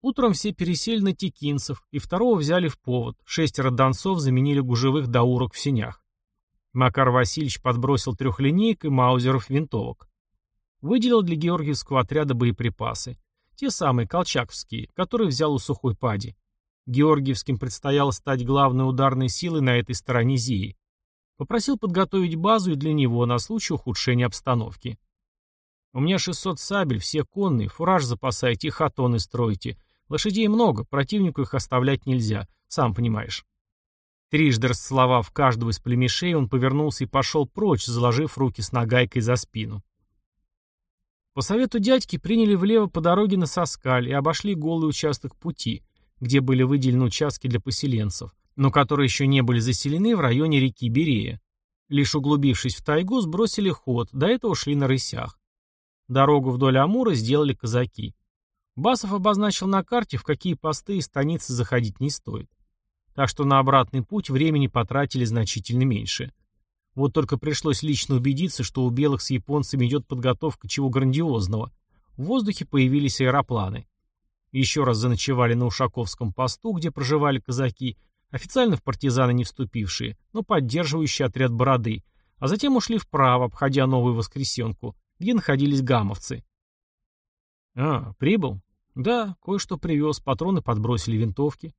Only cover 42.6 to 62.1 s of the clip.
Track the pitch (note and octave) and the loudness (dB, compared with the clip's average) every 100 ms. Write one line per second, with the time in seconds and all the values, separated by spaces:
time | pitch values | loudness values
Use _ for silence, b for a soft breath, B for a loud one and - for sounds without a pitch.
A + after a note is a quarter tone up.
42.6 | F#3+ A3+ G3+ E3+ E3 F#3 G#3 F#3+ E3 - | 4 4 2 0 2 4 4 2 0 -2
43.6 | E3 - C3+ B2+ B2 C#3 C#3+ D#3 G#3 F3+ | -4 -4 0 0 0 0 0 -2 -2 -2
44.6 | D3+ E3 D#3 C#3+ D#3 C3 C3 - E3+ - | -2 0 0 0 -2 -4 -8 -10 -10 -6
45.6 | - - _ _ _ _ B2 C#3 C3 B2+ | -6 -6 _ _ _ _ 2 2 4 2
46.6 | B2+ C#3+ C3 B2 B2 - D3+ - C3 A#2+ | 4 2 2 2 2 0 -2 -2 -4 -4
47.6 | - - C#3+ A#2 G#2 - - _ _ - | -2 -4 -2 0 -2 -6 -12 _ _ 0
48.6 | C3+ D3 C#3+ C#3+ C3+ - C3+ C#3 A#2+ A#2+ | 2 4 2 2 2 2 2 2 2 0
49.6 | A2+ A#2+ C#3+ D#3 G#3+ A3 C3+ B2 D#3+ D3 | 0 -2 -2 0 2 2 2 2 2 2
50.6 | C3 - A#2+ A#2 D#3+ A#2 A2 A#2 _ _ | 2 0 -2 0 2 0 -2 -8 _ _
51.6 | _ _ _ C#3+ C#3+ D#3 C#3 D3 C#3 A#2 | _ _ _ 0 2 0 2 2 4 2
52.6 | C3 - - D3+ F#3 B3+ F3+ F3 A3+ - | -2 -4 -2 -2 0 0 0 0 -2 0
53.6 | G3 C#3 - A#2+ A#2 C3+ D#3+ B3 A3+ E3+ | -2 -2 -4 -4 -4 -2 0 0 0 -4
54.6 | - C#3+ C3+ C3 - A#2 A#2+ - _ _ | -2 0 2 0 -2 -8 -10 -14 _ _
55.6 | _ _ _ _ _ B2 C#3 D3 C3 B2 | _ _ _ _ _ 2 4 4 2 2
56.6 | C3+ C3 C#3+ A3+ A#3 C#3 A2 C#3+ D3 B2+ | 4 4 4 2 2 0 2 2 2 -2
57.6 | A#2 A#2+ B2+ - G#2+ - _ _ _ _ | -2 -2 -2 -6 -12 -12 _ _ _ _
58.6 | _ - F#3 B3+ G3+ G3+ G3 G3+ G#3 - | _ -2 0 0 0 0 2 2 2 0
59.6 | F#3+ G3 - A#3+ A3 A2+ - C#3+ F#3 D3+ | 0 0 0 -2 0 -6 -2 -2 -2 -4
60.6 | D#3+ D3+ - G3 - - C#3+ E3 - B2 | -4 -4 -4 -4 -2 -2 0 -2 -4 -2
61.6 | A#2 B2 A2 - C#3 | 0 0 0 -4 -6